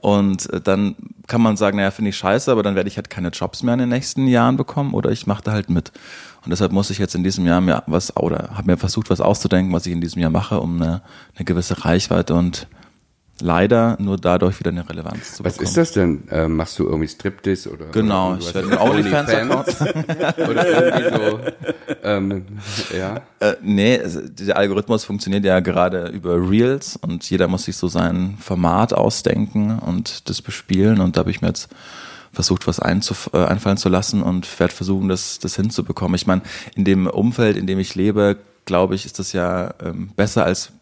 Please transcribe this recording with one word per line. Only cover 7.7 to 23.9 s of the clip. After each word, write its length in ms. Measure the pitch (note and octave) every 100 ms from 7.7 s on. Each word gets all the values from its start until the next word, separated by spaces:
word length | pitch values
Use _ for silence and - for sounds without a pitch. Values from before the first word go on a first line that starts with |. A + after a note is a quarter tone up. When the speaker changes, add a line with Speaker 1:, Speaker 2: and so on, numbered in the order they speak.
| D2+ -
Speaker 1:
was, 300 | E2+ - -
oder 340 | E2+ D#2+ - -
habe 100 | F2
mir 40 | F2
versucht, 340 | F2+ - A2
was 100 | F#2
auszudenken, 520 | - G2+ - F#2 F#2
was 140 | F2+ F2+
ich 60 |
in 80 | E2+
diesem 200 | E2+ F2+
Jahr 120 | E2+
mache, 260 | D#2+ - G#2
um 240 | E2 E2+
eine, 180 | E2 F2 - - - -
eine 80 |
gewisse 400 | E2+ F2 F2+ F#2
Reichweite 500 | - F2+ - F2 F2
und 320 | E2+ F2 - - - - _ _ _ _ -
leider 540 | F2 E2 G2+ A#2 A2+ A2
nur 160 | G2+ G2
dadurch 420 | F2 F2+ F#2 F#2+
wieder 100 | -
eine 180 | F2 E2+
Relevanz 460 | E2 E2 - -
zu 100 | -
Speaker 2:
Was 100 | -
Speaker 1:
bekommen. 140 | - F#2
Speaker 2:
ist 80 | -
das 160 | E3
denn? 300 | - F2 D2 -
Ähm, 260 | D#2 D#2+ D#2+
machst 220 | E2 -
du 60 |
irgendwie 240 | F2+ D#2 D#2
Striptease 640 | - G2 F#2+ G2 F#2 -
oder, 160 | D2+ D#2
Speaker 1:
Genau, 440 | G#2 G#2+ F#2+ F#2
Speaker 2:
oder 60 | F#2
Speaker 1:
ich 140 | F2
Speaker 2:
irgendwas? 160 | F#2+ F#2
Speaker 1:
werde 100 | -
einen 100 | A2+
Speaker 2:
OnlyFans? 420 | - - D3 C#3+
Speaker 1:
OnlyFans-Account. 1040 | A2 A#2+ C3 - - D#3 D#3 D3+ D#3 D#3 D3+
Speaker 2:
<laughs> 100 | E3
Oder 460 | A#2 F3 E3 E3+ -
irgendwie 140 | E3+ D#3
so, 240 | G#2+ G#2+ B2+ - A#2 - - -
ähm, 400 | - G#2 G2 G2 F#2+ G#2 G2+ G2+ - F2+
ja. 240 | F#2+ A2 - _
Speaker 1:
Äh, 140 | G#2 -
nee, 340 | G2 G2+ G#2